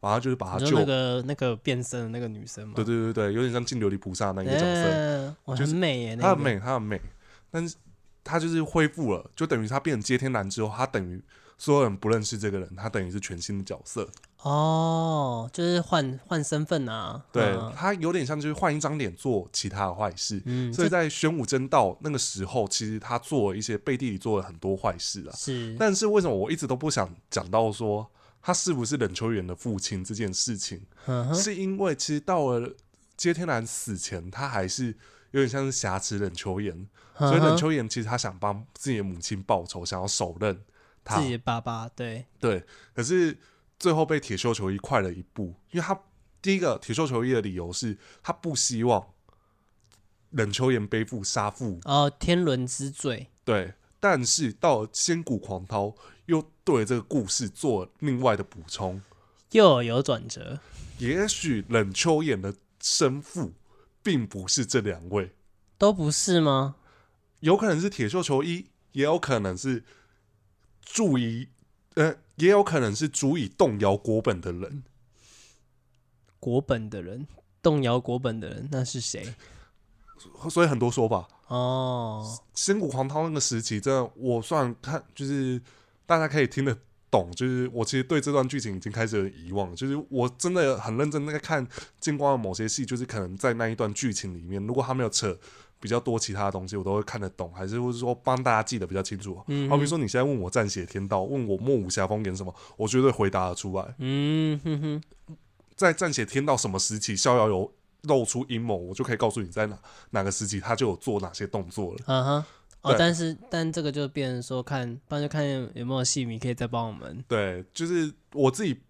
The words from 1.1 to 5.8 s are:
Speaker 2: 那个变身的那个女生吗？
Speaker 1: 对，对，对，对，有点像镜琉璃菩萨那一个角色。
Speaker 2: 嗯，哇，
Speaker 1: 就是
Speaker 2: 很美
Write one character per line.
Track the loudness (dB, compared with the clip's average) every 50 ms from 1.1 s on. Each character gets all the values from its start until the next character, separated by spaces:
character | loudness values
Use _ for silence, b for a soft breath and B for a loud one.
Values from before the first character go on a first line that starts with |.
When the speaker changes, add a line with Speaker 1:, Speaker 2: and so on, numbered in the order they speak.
| 0 -2 -2 -4
Speaker 2:
那 | -4
个 | -2 0 -2 -2 -2
变 | _ -2 -2 -2
身 | -2 -4 -6 -6
的 | -6 -6
那 | -6 -6
个 | -6 -6
女 | -8 -10 -12
生 | -14 -14 -14 -14 -6
吗？ | -2
Speaker 1:
对， | -2 2
对， | 2 2
对， | 2 2 2 2
对， | 2 2 2 2
有 | 2
点 | 2 2 2
像 | 0 -2
镜 | -2 -2 0
琉 | 2 2
璃 | 0 0
菩 | -4 -6 -4
萨 | -2 -2 0
那 | 0 -2
一 | 0
个 | 0 2
角 | 2
色。 | 2 2 2 2 2 2
Speaker 2:
嗯， | 2 2 2 0 0 -2 -4 -6 -10 _ _
哇， | -6 -2
Speaker 1:
就 | 0 0
是 | 0 2
Speaker 2:
很 |
美 | 2